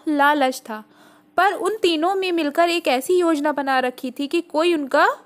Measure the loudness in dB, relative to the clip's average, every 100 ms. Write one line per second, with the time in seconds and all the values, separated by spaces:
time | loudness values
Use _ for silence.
0 | -2 2 2 4 0 -2 -10 -14 -16 _
1 | -20 _ _ 0 0 0 -4 0 0 0
2 | 0 -2 -2 -2 0 2 2 0 0 -2
3 | 0 0 2 0 -2 -2 -2 -2 -2 -6
4 | -10 -8 -4 -4 -2 0 0 0 0 2
5 | 2 0